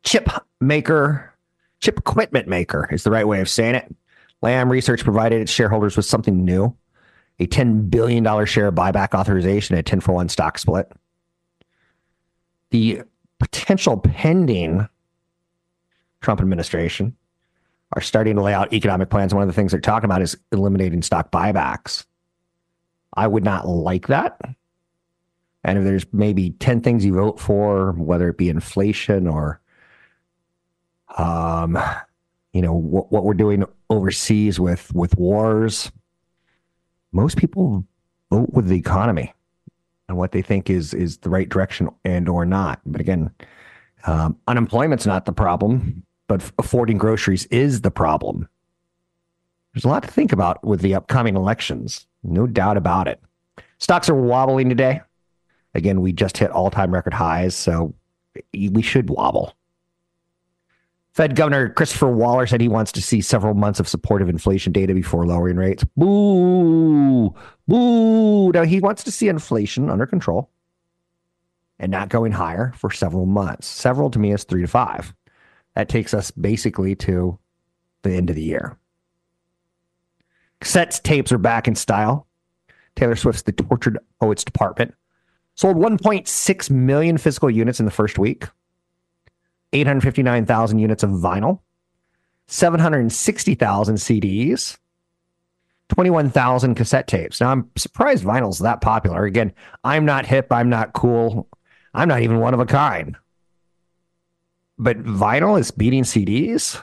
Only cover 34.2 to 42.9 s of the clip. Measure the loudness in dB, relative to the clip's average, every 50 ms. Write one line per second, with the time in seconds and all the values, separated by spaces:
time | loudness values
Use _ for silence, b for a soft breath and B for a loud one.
34.2 | 0 0 2 2 2 0 0 0 0 0 0 -4 -6 -6 -2 -2 0 0 0 2
35.2 | 2 0 2 2 2 2 2 2 0 0 -2 -6 -10 -12 -14 -20 _ _ _ _
36.2 | _ _ _ _ _ _ _ _ _ _ _ _ _ _ _ _ _ _ 0 0
37.2 | 0 2 2 2 0 0 2 0 0 2 0 -2 -4 _ _ _ _ _ _ _
38.2 | _ _ 2 2 2 2 0 0 2 2 0 0 2 0 0 2 2 2 0 0
39.2 | -4 -8 _ _ _ _ _ _ _ -20 _ _ _ _ _ _ _ -8 -4 -4
40.2 | -4 -2 -2 -4 -2 0 -2 -2 0 0 -2 -2 -2 -4 -4 -4 -4 -4 -4 _
41.2 | _ -2 0 0 -2 0 -2 -2 -2 -2 -2 -4 -4 -4 -4 _ _ -2 -2 -2
42.2 | -2 0 0 0 0 0 0 0 -2 -4 -6 -8 _ -10